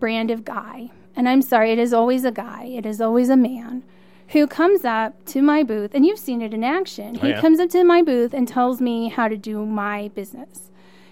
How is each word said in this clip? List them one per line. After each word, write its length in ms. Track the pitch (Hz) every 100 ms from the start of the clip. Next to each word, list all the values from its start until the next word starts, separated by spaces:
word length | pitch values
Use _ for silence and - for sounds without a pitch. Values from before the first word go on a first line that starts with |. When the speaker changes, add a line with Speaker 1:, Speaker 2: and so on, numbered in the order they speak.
Speaker 1:
brand 300 | 226 226 226
of 140 | 226
guy. 460 | 220 214 214 254 240 - -
And 140 | - 247
I'm 140 | 262
sorry, 280 | 262 233 220
it 80 | 226
is 140 | 240
always 320 | 233 233 254
a 80 | 254
guy. 320 | 226 240 -
It 220 | 247 254 220
is 140 | 214
always 280 | 226 233 247
a 80 | 269
man 460 | 240 254 233 247 - - - _ -
who 180 | 311 294
comes 380 | - 339 403
up 380 | 247 220 220 - -
to 140 | 269
my 200 | 285 302
booth. 300 | 269 214 208
And 100 | 285
you've 140 | 302 427
seen 240 | - 240
it 100 | 226
in 120 | 214
action. 520 | 233 330 381 - 208 233
Speaker 2:
Oh, 40 |
Speaker 1:
He 40 | 277
Speaker 2:
yeah. 100 | -
Speaker 1:
comes 180 | 320 320
up 100 | 359
to 140 | 359
my 180 | 359 349
booth 320 | 320 247 240
and 140 | 277 240
tells 320 | - 247 254
me 260 | 247 233 233
how 200 | 240 226
to 80 | 214
do 280 | 208 214
my 460 | 214 214 202 208 208
business. 560 | 202 202 262 277 - - _ - - -